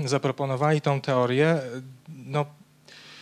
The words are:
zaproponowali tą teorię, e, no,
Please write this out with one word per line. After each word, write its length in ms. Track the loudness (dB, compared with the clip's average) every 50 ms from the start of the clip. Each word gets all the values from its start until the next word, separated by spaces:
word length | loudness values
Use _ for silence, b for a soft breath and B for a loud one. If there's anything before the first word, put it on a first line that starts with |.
| -4
zaproponowali 760 | 0 0 0 0 0 -2 -2 -2 -2 0 2 2 2 2 2
tą 200 | 2 0 0 0
teorię, 480 | 0 0 2 2 2 2 2 2 4 4
e, 140 | 2 0 -2 -6 -10 -12 -12 -14 -18 -20 _ -20
no, 380 | -18 -16 -10 -6 -4 -4 -4 -4 -8 -20 -20 _ _ _ _ B B B B B B B